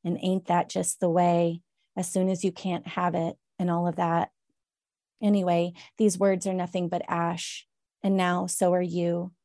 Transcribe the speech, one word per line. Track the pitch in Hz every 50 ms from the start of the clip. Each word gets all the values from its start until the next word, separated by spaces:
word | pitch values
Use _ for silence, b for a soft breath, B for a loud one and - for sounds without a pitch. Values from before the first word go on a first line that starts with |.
| -
and | 175 170 -
ain't | - 185 185 190 180
that | - 175 175 - -
just | - 190 180 - - -
the | 190 175
way, | 165 180 175 175 175 170 170 170 170 170 _ _ _ _ _ _ _
as | 190 180 -
soon | - 190 185 190
as | 190 180 -
you | 185
can't | 175 - - 185 175 170 -
have | 175 - 185 180 175 170
it, | 175 165 165 - _ _ _ _ -
and | 180 180
all | 170 170 175 175
of | 165
that. | - 175 170 170 170 - - _ _ _ _ _ _ _ _ _ _ _ _ _ _ _ _ _ _
Anyway, | 220 208 202 202 180 180 175 170 170 175 175 B B B B -
these | 226 208 175 180
words | 196 196 190 185 -
are | 196 185
nothing | 185 180 175 - 185 180 170
but | 175 175 - -
ash, | 175 170 170 170 165 170 - - - - - _ _ _ _ _ _ _
and | - 196 196
now | 190 180 180 180 180 185
so | 175 - - 190 180
are | 180 180
you. | 180 170 165 175 175 170 170 175 175 180 _ _ _